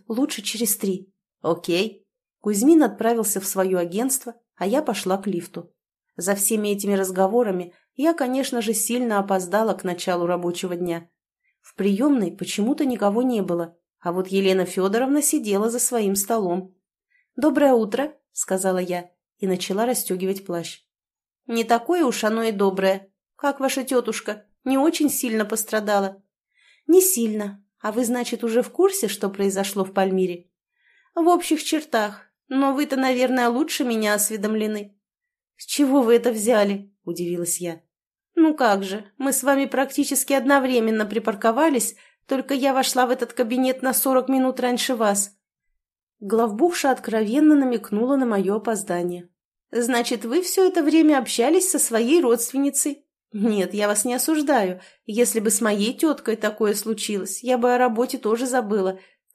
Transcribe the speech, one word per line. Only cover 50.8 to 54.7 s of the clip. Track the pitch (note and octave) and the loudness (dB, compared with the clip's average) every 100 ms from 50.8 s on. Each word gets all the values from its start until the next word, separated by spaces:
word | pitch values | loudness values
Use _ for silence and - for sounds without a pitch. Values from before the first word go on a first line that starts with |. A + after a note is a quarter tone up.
время | D4+ D#4 D4+ C#4+ | 4 6 6 4
общались | A3+ - A#3+ F4 F4+ | 2 0 2 2 2
со | C#4+ | 0
своей | - A3+ A#3 E4+ | 0 0 2 4
родственницей?" | C4 A#3+ - C4+ C#4 C#4 D4+ C#4+ _ _ _ | 4 2 0 -2 -2 0 -4 -6 _ _ _
"Нет, | G#3+ A3 G#3 F#3 | -2 0 0 -2
я | G3+ G#3 | 0 0
вас | G#3 | 0
не | B3+ | -2
осуждаю. | B3 C#4 D#4 C#4+ D4+ F#3+ | -2 0 0 2 2 0